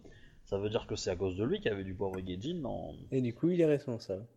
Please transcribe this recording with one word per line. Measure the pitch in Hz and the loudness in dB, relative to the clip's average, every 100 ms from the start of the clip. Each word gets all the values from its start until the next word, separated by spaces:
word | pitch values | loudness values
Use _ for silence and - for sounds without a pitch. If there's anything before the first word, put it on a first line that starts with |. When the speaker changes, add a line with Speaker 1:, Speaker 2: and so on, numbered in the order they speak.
| - - - - - | -12 -20 -20 -20 -4
Speaker 1:
ça | 98 | 0
veut | 104 | 2
dire | 107 - | 0 -2
que | 110 | -2
c'est | 104 | 0
à | 90 | 0
cause | 95 90 | 0 2
de | |
lui | 117 202 | 0 2
qu'il | 202 | 0
y | |
avait | 101 | 0
du | 95 92 | -2 -2
pauvre | 98 95 | -2 -2
Gaijin | 92 92 123 180 | -4 -4 -4 -2
dans | 120 98 85 87 90 | -4 -4 -6 -10 -2
Speaker 2:
Et | 135 | 0
du | 123 | 0
coup, | 117 165 | 2 2
il | 180 | 6
est | 160 | 6
responsable. | 143 - 113 - 95 117 | 4 0 -4 -4 -6 -6